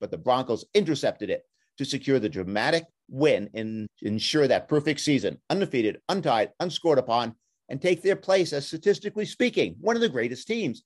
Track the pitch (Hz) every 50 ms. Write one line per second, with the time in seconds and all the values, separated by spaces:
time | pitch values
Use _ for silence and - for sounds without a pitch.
0 | 104 98 - 82 80 123 123 127 127 127 117 - - - - 208 202 - - -
1 | - 113 - - 107 92 85 - - _ _ _ _ _ _ - 135 131 - 139
2 | - 143 135 127 104 107 - 95 92 90 101 104 117 143 165 165 160 - _ _
3 | _ - - 127 151 151 120 101 104 104 107 110 110 110 110 110 107 104 _ _
4 | - 107 104 110 - - - 156 143 127 117 92 - - 151 151 147 156 151 -
5 | - 151 143 127 101 92 73 - _ - 160 190 196 151 - 127 110 104 95 -
6 | _ - 180 196 143 151 123 110 101 - - - 170 180 147 - - 165 147 131
7 | 127 120 117 120 120 117 113 _ _ _ _ _ _ - 127 139 156 180 185 165
8 | 175 190 190 - - - 190 196 180 - 147 143 143 - - 156 - 202 196 -
9 | - 208 - 214 214 - - - 247 247 - 185 135 90 82 101 151 208 233 233
10 | 233 214 131 123 113 120 127 123 - - 220 233 208 135 113 - -